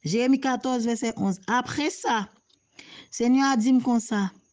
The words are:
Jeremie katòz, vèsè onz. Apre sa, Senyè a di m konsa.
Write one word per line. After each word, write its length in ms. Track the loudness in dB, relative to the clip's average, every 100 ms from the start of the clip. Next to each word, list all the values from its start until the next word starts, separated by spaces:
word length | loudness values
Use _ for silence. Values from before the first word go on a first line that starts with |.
| -2
Jeremie 380 | -2 2 2
katòz, 420 | 2 -2 -2 -2 -2
vèsè 300 | -2 -4 -2
onz. 240 | -4 -4 -2
Apre 400 | -2 -2 -4 -4
sa, 380 | -4 -2 -2 -4 _ _ _ _ -20 -20 -20 -16
Senyè 320 | -2 2 4
a 120 | 4 2
di 160 | 4
m 80 | 4
konsa. 460 | 4 0 0 -2 -2 -6 _